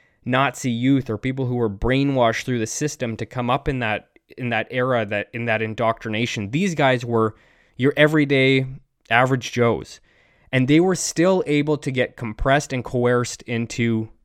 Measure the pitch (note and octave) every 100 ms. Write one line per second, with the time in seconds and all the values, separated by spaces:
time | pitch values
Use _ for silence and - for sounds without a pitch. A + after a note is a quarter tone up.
0 | _ _ - B2+ C3+ - C3 A#2 C3 C#3
1 | B2+ G#2+ C3 C3 B2 B2 A2+ G2 A#2 C3
2 | C#3 C3+ A#2 A2+ - B2 A2 - D3+ -
3 | A#2+ A2 A2 C3 A#2+ C3 D3+ C3+ A2+ G#2
4 | - _ _ - B2 A2+ A2+ B2+ B2+ A#2+
5 | G#2 G#2 G2+ A#2+ A#2 A2 A2 G#2+ A2+ A2+
6 | A#2 G#2+ A#2+ A#2+ G2+ C#3 G3 D#3 C3+ B2+
7 | A#2+ A2+ A2 - _ _ _ - C3 C#3+
8 | D3+ D#3 C#3 C3+ C3 C3+ C3 C3+ - _
9 | - A#2 C3 C3 - - A#2+ E2 - -
10 | _ _ _ _ _ C3 B2+ D3+ F#3 F3
11 | - - E3 C#3+ D3 D3 D3 D3 C#3+ B2+
12 | A#2+ - A#2 G#2+ C#3 C#3+ - C3 - B2+
13 | B2 B2 B2 - - A#2 A#2 - A#2 A2
14 | A2 -